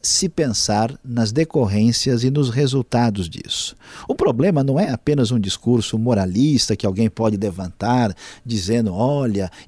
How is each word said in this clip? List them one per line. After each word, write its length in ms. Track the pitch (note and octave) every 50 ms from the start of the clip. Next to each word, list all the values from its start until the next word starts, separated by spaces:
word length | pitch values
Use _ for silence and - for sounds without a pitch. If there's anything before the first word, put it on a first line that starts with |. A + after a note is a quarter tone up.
| -
se 260 | - - - - F3+
pensar 720 | - - D#3 C3+ G#2+ - - - G#2 G#2+ A2+ A2+ A2 - -
nas 260 | C3 A#2 A#2+ A2+ G#2
decorrências 920 | A2 C#3+ D#3+ D#3 - D3+ B2 G2 G2 G#2 A2 A#2+ A2+ - - C#3 B2+ A#2 A#2
e 60 | C3
nos 200 | C#3 D3 C#3+ B2
resultados 800 | A2+ C3+ D3 C3 B2+ C#3 B2 - - A#2 A#2+ A#2 G#2 G2 F2+ E2
disso. 480 | - - - - - - - - - - - - - - - -
O 60 | -
problema 500 | - F#4 B3 B2+ A2+ D3 G3 F#3 D3 C3+
não 160 | C#3 C3+ D3+
é 100 | G#3 E3
apenas 400 | B2+ G#2+ - - D3+ C#3+ B2 G#2+
um 80 | B2 A#2+
discurso 600 | G2 G2 - - - A#2 A#2+ A#2 G#2+ - - A2
moralista 800 | A2+ B2 A#2+ G#2 F#2+ F#2 F2+ G#2 C3+ D#3 D3 A#2+ - - A2
que 100 | G2+ -
alguém 220 | G2+ F#2 G2 A2+ G#2+
pode 280 | - - A2+ A2 G#2+
levantar 800 | G2 G#2 G#2 E2+ F2+ F#2 F2+ - - G2 A2+ B2 B2+ A#2+ G#2 F2+ - - - - - -
dizendo, 500 | A#2+ A#2 G#2 F2 F#2 A#2 A#2+ A#2 G#2 F2
"Olha, 560 | F#2 A#2 C3 C#3+ C#3+ C#3 A#2 G#2 G2 F#2+ F2 - - -